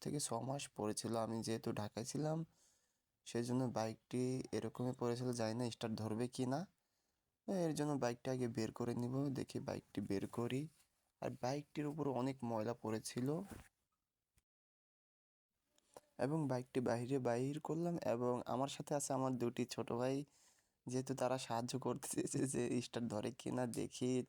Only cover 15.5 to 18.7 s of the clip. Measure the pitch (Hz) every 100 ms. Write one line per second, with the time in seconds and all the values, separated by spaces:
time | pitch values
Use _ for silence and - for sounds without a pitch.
15.5 | _ _ _ _ - - - 127 160 143
16.5 | 127 131 135 123 117 123 139 123 117 131
17.5 | 147 - 156 175 170 - 117 123 123 -
18.5 | 120 139